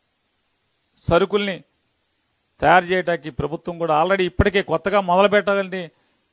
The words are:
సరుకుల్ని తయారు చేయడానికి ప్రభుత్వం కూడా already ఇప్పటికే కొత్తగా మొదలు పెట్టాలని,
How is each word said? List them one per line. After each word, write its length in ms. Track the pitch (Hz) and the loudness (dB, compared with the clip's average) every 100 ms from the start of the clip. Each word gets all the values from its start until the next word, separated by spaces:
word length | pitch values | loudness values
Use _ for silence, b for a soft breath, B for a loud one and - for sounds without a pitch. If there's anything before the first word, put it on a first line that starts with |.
| _ _ _ _ _ _ _ _ _ _ | _ _ _ _ _ _ _ _ _ _
సరుకుల్ని 540 | - 170 190 202 202 165 - _ _ _ _ _ _ _ _ _ | 0 0 2 -2 -4 -6 -14 _ _ _ _ _ _ _ _ _
తయారు 260 | 143 175 175 | 2 2 2
చేయడానికి 400 | 185 170 170 156 | -2 -2 -6 -6
ప్రభుత్వం 440 | 135 147 160 - 170 | -8 -8 -8 -10 -6
కూడా 140 | 165 151 | -2 0
already 240 | 175 190 180 | 0 0 0
ఇప్పటికే 320 | - 202 196 180 | 0 0 0 -2
కొత్తగా 300 | 160 196 202 185 | -4 0 -2 2
మొదలు 220 | 180 202 202 | 2 4 2
పెట్టాలని, 480 | 190 196 190 185 165 _ _ _ _ | 2 -2 -4 -8 -12 _ _ _ _